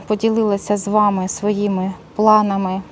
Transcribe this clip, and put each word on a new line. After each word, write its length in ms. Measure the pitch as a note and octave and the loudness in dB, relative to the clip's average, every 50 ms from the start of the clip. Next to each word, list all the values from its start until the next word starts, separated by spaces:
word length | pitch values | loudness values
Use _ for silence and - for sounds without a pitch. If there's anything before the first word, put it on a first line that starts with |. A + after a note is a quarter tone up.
| - | -2
поділилася 680 | - G#3+ G3+ - A3+ A3 A3+ A3 G#3 G3+ G3 - - G#3 | -4 -2 0 0 0 2 2 0 0 0 -2 0 -2 -2
з 100 | G3+ - | -2 0
вами 400 | G3+ G3+ G#3+ G#3 G3+ G3 F#3+ F#3 | 0 0 2 2 2 0 0 -2
своїми 640 | F#3 - - G#3 G#3 G3+ G3+ G#3 G3+ F#3+ F#3 F#3 F#3+ F#3 - - - - | -4 -4 -2 -2 -2 0 0 0 0 0 -2 -2 -4 -6 -10 -16 -10 -4
планами 640 | - G#3+ A3 G#3+ G#3+ G#3 G3+ G3 G3 G3 F#3 F#3 F#3+ F#3 - | 2 4 4 4 4 4 2 -2 -2 -2 -4 -4 -6 -8 -10